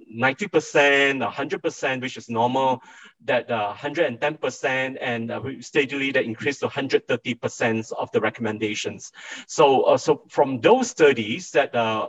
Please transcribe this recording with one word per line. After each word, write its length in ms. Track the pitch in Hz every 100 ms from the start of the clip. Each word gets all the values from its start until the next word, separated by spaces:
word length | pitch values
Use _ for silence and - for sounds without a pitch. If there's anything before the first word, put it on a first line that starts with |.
| -
ninety 400 | 110 131 135 202
percent, 760 | 165 - 156 143 139 139 135
a 60 | 120
hundred 320 | - 135 135
percent, 400 | 165 - - 131
which 140 | 127 113
is 120 | 113
normal, 540 | 113 120 131 131 127 - - - _ 117
that, 240 | 123 117
uh, 240 | 113 104
hundred 320 | 104 - 151 151
and 160 | 117
ten 160 | 147 151
percent, 640 | 131 - 139 131 131 131
and, 300 | 131 117 117
uh, 100 | 113
we 200 | 135 117
steadily 480 | - 151 135 139 135
that 120 | 131
increased 360 | 117 107 127 139
to 80 | 117
hundred 400 | - 135 - -
thirty 260 | 120 127
percent 580 | 117 120 - 117 113 107 -
of 140 | 101
the 100 | 117
recommendations. 920 | 107 - 110 107 107 107 - 104 - - - - -
So, 380 | - 143 135 -
uh, 120 | -
so 240 | - 143 -
from 320 | - 135 127
those 300 | 160 254 240
studies, 580 | - 151 120 104 147 -
that, 220 | 156 135
uh, 340 | 120 113 110